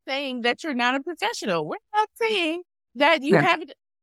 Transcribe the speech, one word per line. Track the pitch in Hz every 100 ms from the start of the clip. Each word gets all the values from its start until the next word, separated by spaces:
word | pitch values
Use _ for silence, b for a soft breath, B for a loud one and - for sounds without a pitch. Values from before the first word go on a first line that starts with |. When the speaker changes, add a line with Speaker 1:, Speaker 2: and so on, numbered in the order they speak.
| -
Speaker 1:
saying | 269 285 254
that | 233 233
you're | 330
not | 247 240
a | 277
professional. | 302 330 415 453 277 170 151
We're | 403 -
not | 415 427
saying | - 453 415 330 339 - _ _ 233
that | 285 320
you | 277
Speaker 2:
Yeah. | 165
Speaker 1:
haven't, | 349 339 285 - _ _